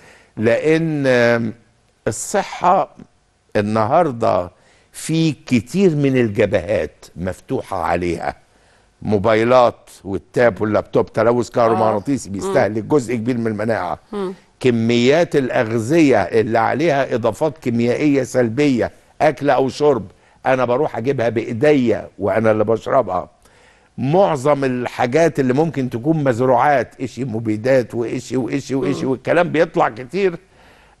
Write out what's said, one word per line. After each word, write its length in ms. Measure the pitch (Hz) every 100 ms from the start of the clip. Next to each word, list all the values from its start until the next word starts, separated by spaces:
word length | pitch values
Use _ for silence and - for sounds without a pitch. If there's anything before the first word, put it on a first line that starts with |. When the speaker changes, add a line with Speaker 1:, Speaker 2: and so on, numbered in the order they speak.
| - - _ -
Speaker 1:
لأن 1160 | 110 117 151 160 165 151 135 123 117 117 117 - _ _ _ _ 120
الصحة 880 | 113 - 202 - - 180 185 139 - - _ _ _ _ 107
النهاردة 960 | 104 110 107 156 165 120 110 95 90 - _ _ _
في 400 | - - 160 160
كتير 640 | 135 - 123 - 180 196 147
من 220 | 139 131
الجبهات 880 | 117 104 104 101 85 101 76 - - -
مفتوحة 680 | 92 90 - 131 - 95
عليها، 520 | 82 87 90 82 71 - _ _ _ _ _ _
موبايلات 880 | - 104 107 110 117 127 117 - - -
والتاب 580 | 95 92 - 139 120 101
واللابتوب، 520 | 107 104 - - 107
تلوث 360 | - 113 123 113
كهرومغناطيسي 800 | 127 113 110 110 107 117 131 92
Speaker 2:
آه. 40 |
Speaker 1:
بيستهلك 500 | 98 185 143 104 110
Speaker 2:
مم. 60 | 101
Speaker 1:
جزء 260 | 151 113 120
كبير 220 | 113 123
من 100 | 113
المناعة. 520 | 104 113 104 90 80 _
Speaker 2:
مم. 220 | 208 190 185 _ -
Speaker 1:
كميات 760 | 131 117 113 120 123 156 175 147
الأغذية 840 | 127 131 110 117 110 170 147 110
اللي 380 | 90 113 104 113
عليها 560 | 113 113 165 139 127 127
إضافات 420 | 113 101 156 143
كيميائية 680 | 131 117 117 120 151 139
سلبية، 680 | 123 127 120 117 147 123 92 - _ -
أكل 280 | 151 143 143
أو 200 | 127 131
شرب، 360 | - 147 123 92 - _ _ -
أنا 200 | 131 120
بروح 320 | 123 147 113
أجيبها 320 | 117 131 117
بإيديا 800 | 113 - 113 151 147 120 92 80 -
وأنا 320 | 98 104 110
اللي 120 | 107
بشربها. 640 | 107 113 117 131 104 90 76 _ _ _ _ _ _ -
معظم 680 | 127 175 190 147 139 139
الحاجات 760 | 135 123 117 - 123 147 165 143
اللي 140 | 131
ممكن 360 | 127 165 143 123
تكون 340 | 117 135 160
مزروعات، 800 | 139 113 131 120 143 139 104 -
إشي 240 | 131 - 123
مبيدات 720 | 110 113 107 123 131 110 117
وإشي 420 | 117 131 - 127
وإشي 380 | 113 143 - 135
وإشي، 300 | 143 - 127
Speaker 2:
مم. 60 |
Speaker 1:
والكلام 400 | 120 131 156 175
بيطلع 380 | 147 170 170 151
كتير. 480 | 110 123 185 190 170 _ _ - _ _ _